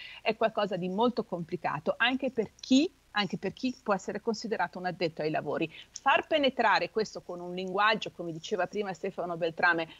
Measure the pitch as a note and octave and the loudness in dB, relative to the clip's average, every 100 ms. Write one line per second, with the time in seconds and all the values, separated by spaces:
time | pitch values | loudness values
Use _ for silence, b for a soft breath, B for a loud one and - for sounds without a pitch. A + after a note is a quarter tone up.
0 | B B A3 G#3+ A3 A3 G3+ F#3+ F3+ F#3+ | B B -2 2 2 2 0 0 -2 2
1 | A#3+ - - F3 E3 E3+ C#3+ C#3+ G#3+ - | 2 2 -4 -4 -4 -4 -2 -2 -2 2
2 | A#3 C4 C4 A#3 G3+ _ - C4 F4 _ | 2 2 -2 -2 -4 _ 2 4 4 _
3 | _ G#3 G3 F#3 F#3+ - B3+ B3 - F#3+ | _ -4 -2 -2 -6 -4 -6 -4 0 0
4 | - G3 - G#3+ G#3 G#3 F3 F#3 F3+ E3+ | -2 -6 -4 -4 -4 -2 -4 -4 -4 -2
5 | E3+ - D#3 D3 D3 B2+ E3 B B - | -2 0 -2 -2 -2 -2 -2 B B -4
6 | C4+ E4+ - D#4 C4+ B3+ A3 F3 E3+ A3 | 2 2 4 2 2 2 4 4 2 -2
7 | G#3 F3+ - F3 F3 F3+ F#3+ F#3+ G#3+ A3 | -4 -6 -10 -10 -8 -6 -4 2 2 2
8 | - - F3 D#3+ - G#3 F3+ G#3 G3+ F3+ | -2 -8 -8 -8 -4 -2 -2 -2 -6 -4
9 | G3 - E3+ E3 E3 D#3+ F3+ E3 E3 B | -6 -4 -4 -2 -2 2 4 4 0 B